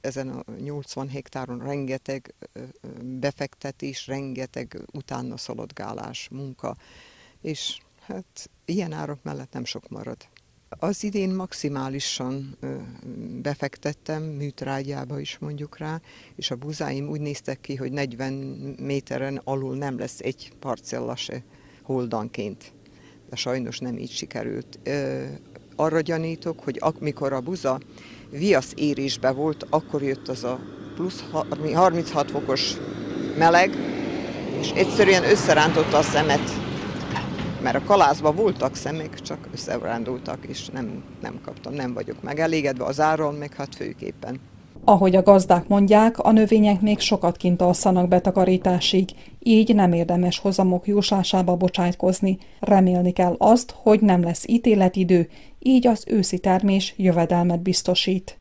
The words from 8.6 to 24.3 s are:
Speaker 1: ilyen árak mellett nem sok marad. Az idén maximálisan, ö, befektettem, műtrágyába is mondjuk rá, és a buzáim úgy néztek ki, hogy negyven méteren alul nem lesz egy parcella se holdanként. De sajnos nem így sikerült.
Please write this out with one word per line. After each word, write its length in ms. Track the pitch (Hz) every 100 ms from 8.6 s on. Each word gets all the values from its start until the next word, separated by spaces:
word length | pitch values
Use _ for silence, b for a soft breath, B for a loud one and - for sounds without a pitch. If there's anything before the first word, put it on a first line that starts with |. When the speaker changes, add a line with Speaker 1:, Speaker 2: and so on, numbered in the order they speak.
| -
Speaker 1:
ilyen 260 | 180 170
árak 280 | 156 151 143
mellett 300 | 156 143 131
nem 120 | 131 120
sok 240 | - -
marad. 280 | 107 104 120 - _ _ _ _
Az 340 | - 165 202
idén 260 | 208 202 190
maximálisan, 1300 | 185 185 - 147 139 131 135 - - 127 135 135 131
ö, 160 | 135 135 - 123 127 120 113 123
befektettem, 840 | 131 143 139 - - 147 - 156
műtrágyába 960 | 156 143 143 - 131 135 139 139 131 143
is 180 | 143 -
mondjuk 400 | 151 147 147 -
rá, 240 | 156 160 b b b b
és 160 | 180
a 40 | 123
buzáim 540 | 143 151 151 135 147
úgy 120 | 151
néztek 400 | 147 143 - 135
ki, 140 | - 135
hogy 160 | 131
negyven 420 | 139 139 117 135 135 135 135 139 131
méteren 600 | 135 139 - 131 135 139
alul 320 | - 135 131 131
nem 220 | 143 127
lesz 200 | 131 -
egy 320 | - 127 - -
parcella 560 | 135 117 - 123 120 120
se 280 | - 127 - b b b
holdanként. 920 | - 131 120 113 110 - 104 92 - _ b b b b -
De 60 | 117
sajnos 440 | - 127 117 -
nem 180 | 127 117
így 140 | 123
sikerült. 680 | - -